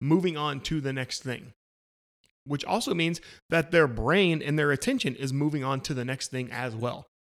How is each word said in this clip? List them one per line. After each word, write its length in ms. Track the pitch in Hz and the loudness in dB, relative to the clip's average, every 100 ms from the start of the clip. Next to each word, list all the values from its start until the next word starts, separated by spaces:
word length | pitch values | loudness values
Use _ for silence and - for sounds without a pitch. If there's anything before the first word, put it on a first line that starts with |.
moving 360 | 139 180 175 151 | 4 4 4 0
on 240 | 147 139 | -2 -2
to 200 | - 156 | -2 -2
the 120 | 135 | -2
next 300 | 131 127 - | -4 -4 -6
thing, 300 | 131 113 117 - _ _ _ _ _ _ _ _ | -6 -8 -10 -20 _ _ _ _ _ _ _ _
which 200 | 139 143 | -6 -4
also 300 | - 214 - | 0 -2 0
means 260 | 170 165 170 - - - | 0 0 -2 -8 -20 -2
that 200 | 165 156 | 0 4
their 180 | 170 135 | 4 4
brain 520 | 110 117 190 180 160 | 2 2 4 4 2
and 160 | 147 151 | 0 2
their 120 | 147 | 2
attention 460 | 143 247 269 196 120 | 2 0 0 -2 -4
is 160 | 135 | -2
moving 320 | 139 151 147 | 0 0 0
on 160 | 131 135 | -2 -2
to 140 | - | -2
the 100 | 131 | -4
next 240 | 123 131 - | -4 -6 -6
thing 240 | 127 127 | -6 -6
as 240 | 120 127 113 | -6 -6 -4
well. 300 | 120 - - _ _ | -4 -6 -12 _ _